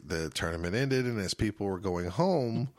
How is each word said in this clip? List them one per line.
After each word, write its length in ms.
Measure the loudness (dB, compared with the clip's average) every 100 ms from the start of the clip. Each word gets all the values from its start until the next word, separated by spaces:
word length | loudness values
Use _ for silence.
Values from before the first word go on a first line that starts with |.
| -4
the 240 | -2 -2
tournament 440 | -2 -2 -2 0
ended, 300 | 0 2 2 0
and 140 | -2
as 140 | -2
people 340 | 0 -2 0 -2
were 120 | -2
going 260 | -2 0 -2
home, 580 | 2 2 4 2 0 -2